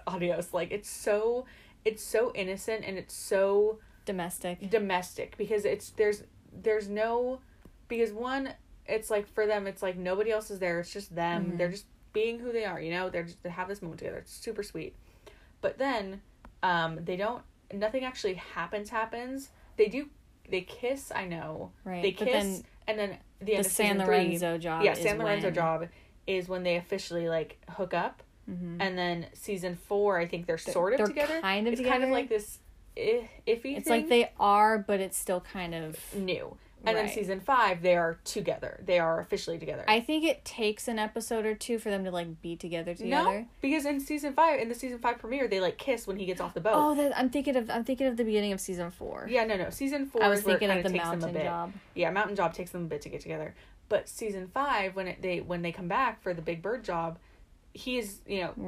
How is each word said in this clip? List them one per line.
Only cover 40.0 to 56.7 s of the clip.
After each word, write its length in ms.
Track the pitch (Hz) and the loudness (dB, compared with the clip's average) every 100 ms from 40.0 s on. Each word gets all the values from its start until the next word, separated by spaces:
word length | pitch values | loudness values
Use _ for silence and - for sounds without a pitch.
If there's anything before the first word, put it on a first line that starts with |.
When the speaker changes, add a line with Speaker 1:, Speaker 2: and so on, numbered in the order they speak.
| 233 311 | 2 2
Speaker 2:
it 200 | 320 - | 2 0
takes 440 | - - 214 214 - | -4 -2 -2 -2 -2
an 100 | 220 | -2
episode 480 | 214 226 220 226 214 | -2 -4 -4 -2 -2
or 80 | |
two 240 | 214 - 226 | -2 -2 -4
for 140 | 214 | -2
them 140 | 196 190 | -2 -2
to, 60 | |
like, 300 | 180 170 160 | -4 -4 -8
be 140 | 170 165 | -10 -8
together 400 | 175 165 175 175 | -6 -6 -4 -6
Speaker 1:
No, 200 | 226 285 | 0 2
Speaker 2:
together. 260 | 330 208 240 - | 2 0 -4 -4
Speaker 1:
because 240 | 269 311 277 | 0 0 0
in 140 | 277 | -2
season 340 | 277 302 285 | -2 -4 0
five, 260 | 285 330 294 | 6 6 6
in 80 | 226 | 0
the 60 | |
season 240 | 240 262 240 | -4 -8 -4
five 220 | 233 240 | -2 -2
premiere, 280 | 226 277 240 | -2 -2 0
they, 120 | 190 | 2
like, 180 | 180 - | 2 0
kiss 300 | - 233 208 | 0 -2 -2
when 100 | 196 | -6
he 80 | 185 | -4
gets 160 | 175 | -4
off 140 | 175 - | -4 -2
the 40 | |
boat. 120 | 170 | 2
Speaker 2:
Oh, 220 | - 302 294 | 4 6 4
that, 200 | 285 - | 2 2
I'm 140 | 254 | 0
thinking 260 | 285 277 254 | 0 2 2
of, 140 | 226 | 0
I'm 140 | 233 | -2
thinking 240 | 233 254 262 | -2 0 0
of 100 | 233 | 0
the 60 | 220 | 2
beginning 260 | 214 208 | 2 2
of 80 | 190 | -2
season 300 | - 180 175 | -4 -4 -6
four. 380 | - - - 214 | -8 -10 -8 0
Speaker 1:
Yeah, 160 | 240 220 | 2 2
no, 120 | 196 | 0
no. 120 | - | -2
Season 380 | - 269 285 269 | -4 -2 -2 -2
four 160 | 233 | 4
Speaker 2:
I 40 | 208 | 4
was 120 | 202 | 6
Speaker 1:
is 60 | 202 | 4
where 100 | 185 | 4
it 40 | |
Speaker 2:
thinking 160 | 208 185 | 4 2
of 80 | |
Speaker 1:
kinda 60 | 185 | 2
Speaker 2:
the 40 | 180 | 0
Speaker 1:
takes 60 | 170 | 0
them 20 | |
a 80 | 170 | -2
Speaker 2:
mountain 120 | 165 170 | -2 -2
Speaker 1:
bit. 40 | 175 | -2
Speaker 2:
job. 280 | 170 170 196 - | -2 -4 -8 -10
Speaker 1:
Yeah, 160 | - 170 | -2 0
mountain 260 | 190 208 202 | 2 0 2
job 200 | 170 - | 0 0
takes 160 | 175 | -8
them 140 | 180 165 | -6 -6
a 20 | |
bit 160 | 151 | -6
to 60 | 151 | -8
get 120 | 143 | -10
together. 320 | 165 156 156 - - - - | -8 -8 -8 -12 -20 -18 -2
But 220 | - - | -2 -2
season 380 | - 220 196 185 | -6 -6 -6 -4
five, 440 | 262 285 233 190 190 | -2 0 2 0 -2
when 120 | 185 | -6
it, 140 | - | -4
they, 180 | 190 175 | -2 -2
when 220 | - 175 | -2 -2
they 100 | 170 | -4
come 160 | 165 175 | -4 -2
back 360 | 214 254 226 | 2 2 0
for 100 | 185 | -4
the 80 | 165 | -4
Big 220 | 160 165 | -4 -4
Bird 200 | 190 | -2